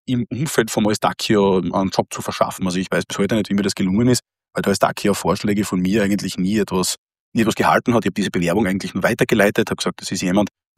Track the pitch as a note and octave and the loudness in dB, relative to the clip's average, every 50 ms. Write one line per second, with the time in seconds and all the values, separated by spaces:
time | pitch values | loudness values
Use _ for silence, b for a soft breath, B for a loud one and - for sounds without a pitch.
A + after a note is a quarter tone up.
0 | _ - C3 A#2+ A#2 - - A2 D3+ D#3+ - - A2+ A2+ - - G#2+ G#2+ G#2+ - | _ -4 -2 -2 -2 -4 -4 -6 -4 -2 0 0 0 0 2 0 0 0 0 0
1 | - - - - - - A2+ G#2 G2 G2 F#2+ F#2+ E2+ F2 - F#2+ F#2+ F#2 - - | 0 -2 -2 -2 0 2 2 4 4 4 2 2 0 0 -2 0 -2 -2 0 -2
2 | A2 - - - - - F#2 - - - - - F#2+ F#2 F2 F#2 F#2+ - - F2 | -4 -4 -4 -10 -8 -6 -2 -2 -2 -2 -2 -4 -4 -2 -2 -2 -2 -2 -2 -2
3 | E2+ - - - G2 F#2+ - A2 G2 - G2+ G2+ G2+ G2 - - G#2 F#2+ F#2 G#2 | -2 -2 -2 -2 0 0 0 0 0 0 0 0 0 0 0 0 0 0 2 2
4 | A#2+ B2+ B2+ A#2 - _ _ _ _ _ - - F#2 F#2+ G2 - - - - - | 4 4 2 2 0 _ _ _ _ _ -6 -4 0 0 0 2 2 0 -2 0
5 | - G#2 G2 - - F2 F2 G2 - G#2 G#2 G2+ G2+ - - F#2 F2+ F#2 G2 A2+ | 0 0 0 0 0 0 0 0 0 -2 0 0 0 -2 -2 -2 0 0 2 2
6 | G2+ G2 G#2 G2 F#2 F#2+ - - F2+ F#2+ G#2+ G#2+ G2+ - G2 F#2+ F#2 - - - | 2 2 0 -2 -4 -4 -4 -2 -2 0 0 0 0 0 0 -2 0 -2 -4 -8
7 | _ _ _ _ _ _ - A#2+ A2+ G#2+ - - - - - - - - A#2 A#2 | _ _ _ _ _ _ 0 0 2 2 2 0 2 2 2 2 2 2 0 2
8 | G2 G2+ F2+ - G2 F2 - F#2+ F2 E2+ E2+ G#2 A2+ F#2 G2 G2 - F#2 - F#2 | 2 0 -2 -2 -4 -2 -2 -2 0 0 0 0 0 0 -2 -2 -4 -4 -4 0
9 | F#2 F#2 A#2 - - - - A2 G2 G#2 G#2 - A2 - G2 - - G2 F#2 - | 0 0 2 2 0 2 4 4 4 4 4 2 0 -2 -2 -4 -4 -6 -6 -6
10 | - - G#2 F#2 - F#2 F2 G2+ - F#2+ _ _ _ _ _ | -8 -8 -6 -4 -2 0 2 2 2 0 _ _ _ _ _